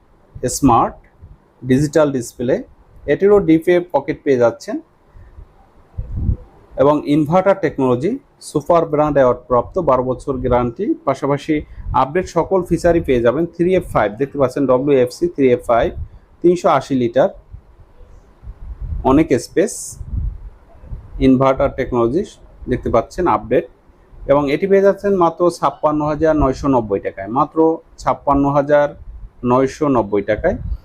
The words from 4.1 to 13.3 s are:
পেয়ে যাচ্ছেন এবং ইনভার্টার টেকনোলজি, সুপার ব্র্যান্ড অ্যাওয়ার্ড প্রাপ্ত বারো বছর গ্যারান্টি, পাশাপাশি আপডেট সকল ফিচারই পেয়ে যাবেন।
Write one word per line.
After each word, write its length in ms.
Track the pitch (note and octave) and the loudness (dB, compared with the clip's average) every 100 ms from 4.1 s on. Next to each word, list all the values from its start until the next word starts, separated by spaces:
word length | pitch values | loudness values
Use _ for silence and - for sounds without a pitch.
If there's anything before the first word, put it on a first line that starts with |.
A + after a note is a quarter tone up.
| D3 | -4
পেয়ে 140 | D3+ B2+ | 0 2
যাচ্ছেন 420 | A#2 - - C#4+ - _ _ - - - - _ _ _ _ - - - - - - - - - | 2 0 -8 -10 -10 _ _ -20 -20 -20 -20 _ _ _ _ -12 -10 -4 -4 -4 -8 -20 -8 0
এবং 240 | C3+ D3+ - | 2 2 0
ইনভার্টার 500 | D3 D3 F#3 G3 F#3+ | 0 2 2 2 2
টেকনোলজি, 560 | D#3 - C3 B2 E3 C4+ - _ | 0 0 0 0 -2 -4 -10 _
সুপার 440 | - D3+ - E3+ D3+ | -8 -4 0 2 2
ব্র্যান্ড 280 | D3 D3+ | 0 2
অ্যাওয়ার্ড 280 | C#3+ B2+ B2 - | 4 2 2 0
প্রাপ্ত 320 | B2 - G3 | -2 0 -2
বারো 240 | D#3 B2+ | 0 0
বছর 340 | B2+ B2+ - C3 | 0 -4 -6 -4
গ্যারান্টি, 560 | B2 A#2+ B2 A#2 A3 | 0 0 -2 -4 -4
পাশাপাশি 680 | E4 - C3 C#3 C#3+ - D3+ - - - | -4 -4 -2 -2 -2 -2 -4 -6 -12 -4
আপডেট 340 | B2 C3+ E3+ F3+ | -2 0 -2 -2
সকল 360 | E3+ D#3 F#3+ | -2 0 -2
ফিচারই 380 | F3+ E3 E3+ E3+ | 0 0 2 2
পেয়ে 200 | D#3+ B2 | 2 2
যাবেন। 240 | A#2 | 2